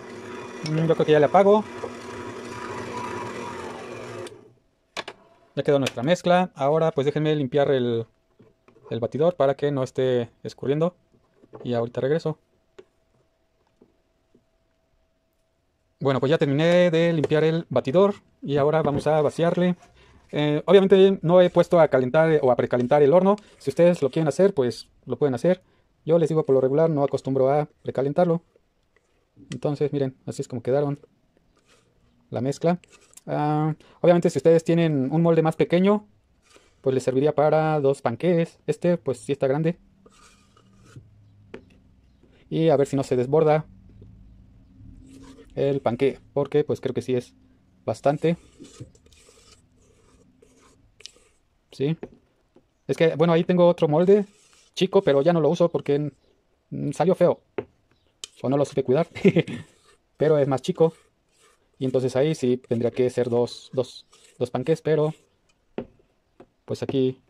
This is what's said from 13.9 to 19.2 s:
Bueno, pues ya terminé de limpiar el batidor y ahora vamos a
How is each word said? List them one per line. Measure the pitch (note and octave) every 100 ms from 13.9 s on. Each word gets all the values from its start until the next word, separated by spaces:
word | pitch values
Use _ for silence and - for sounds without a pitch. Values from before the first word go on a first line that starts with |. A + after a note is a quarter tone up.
| _ _ _ _ _ _ _ _ _ _ _ _ _ _ _ _ _ _ _ _ -
Bueno, | C#3 B2+
pues | C3+
ya | D#3+
terminé | C#3+ C#3 E3 F3 F3+
de | E3 E3+
limpiar | E3 C3+ D3+
el | D#3 E3 -
batidor | B2+ C3+ E3+ G3+ G3+ _ _
y | G#3 C#3+
ahora | C#3+ D#3
vamos | D#3 C#3+ D3+
a | D#3